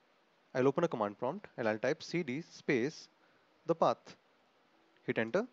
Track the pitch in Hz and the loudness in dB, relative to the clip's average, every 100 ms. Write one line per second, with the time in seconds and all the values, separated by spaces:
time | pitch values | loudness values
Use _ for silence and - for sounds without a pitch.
0 | _ _ _ _ _ 131 131 139 170 127 | _ _ _ _ _ 2 2 2 0 0
1 | 104 104 123 196 - - 113 107 123 160 | -2 -2 -6 -6 -10 -4 -2 0 0 -2
2 | - 170 165 131 - - - 131 131 - | -2 -4 -2 -6 -8 -6 0 2 0 -4
3 | - _ _ _ _ _ - 165 165 113 | -16 _ _ _ _ _ -2 2 4 2
4 | - - _ _ _ _ _ _ _ _ | -6 -20 _ _ _ _ _ _ _ _
5 | - 123 113 175 247 | -4 -2 0 -2 -2